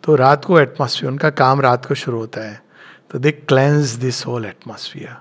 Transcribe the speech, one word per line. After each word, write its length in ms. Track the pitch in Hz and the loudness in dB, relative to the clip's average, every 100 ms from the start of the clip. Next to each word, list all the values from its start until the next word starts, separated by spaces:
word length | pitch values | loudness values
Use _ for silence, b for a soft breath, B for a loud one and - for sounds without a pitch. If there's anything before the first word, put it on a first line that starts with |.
तो 120 | - 151 | 2 4
रात 300 | 131 143 - | 6 4 4
को 140 | 170 | 4
एटमॉस्फेयर, 520 | 143 - 127 - 135 | 4 0 -6 -4 -6
उनका 180 | 135 156 | -2 -2
काम 320 | 143 131 135 | 2 2 4
रात 240 | 135 123 - | 2 0 -2
को 100 | 139 | -6
शुरू 220 | - 117 | -4 -6
होता 240 | 110 - | -8 -10
है, 200 | 110 104 _ B B B _ | -12 -14 _ B B B _
तो 80 | 127 | -2
they 140 | 139 143 - | -2 -2 0
cleanse 500 | 131 139 147 143 117 | 2 4 2 0 -4
this 260 | 127 120 - | -6 -6 -6
whole 200 | 120 107 | -6 -8
atmosphere। 680 | - - 107 - - 113 120 | -12 -18 -16 -16 -14 -16 -18